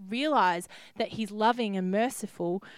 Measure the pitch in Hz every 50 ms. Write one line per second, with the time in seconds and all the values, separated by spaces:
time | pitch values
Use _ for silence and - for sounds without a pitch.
0 | 196 185 226 247 285 311 285 233 185 180 170 175 180 - - - - - - -
1 | 226 - - 220 220 - 208 214 214 226 240 247 233 208 196 190 185 185 190 208
2 | 233 269 - - 220 - - - 175 170 180 196 - - -